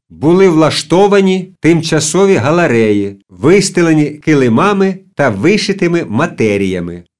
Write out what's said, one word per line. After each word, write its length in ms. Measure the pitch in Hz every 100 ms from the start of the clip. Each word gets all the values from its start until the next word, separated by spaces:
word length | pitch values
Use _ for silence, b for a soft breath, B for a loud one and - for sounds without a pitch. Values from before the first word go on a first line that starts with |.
| _
були 400 | 80 143 180 190
влаштовані 1040 | 160 151 - - 170 202 202 190 185 185 _
тимчасові 760 | 147 170 - 156 156 180 196 180
галереї, 840 | 120 170 165 117 110 104 101 101 _
вистелені 760 | 90 117 196 165 170 165 156 147
килимами 920 | 147 - 147 127 113 190 196 190 185 - -
та 140 | 139
вишитими 760 | 95 147 214 208 196 175 170 156
матеріями, 960 | 107 165 165 110 101 98 92 87 87 87 _